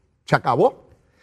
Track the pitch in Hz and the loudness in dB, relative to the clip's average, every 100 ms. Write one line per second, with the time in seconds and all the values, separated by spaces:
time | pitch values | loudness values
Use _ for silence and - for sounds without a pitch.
0 | _ _ - 143 - 123 233 - _ _ | _ _ -4 -2 0 0 0 -2 _ _
1 | _ _ | _ _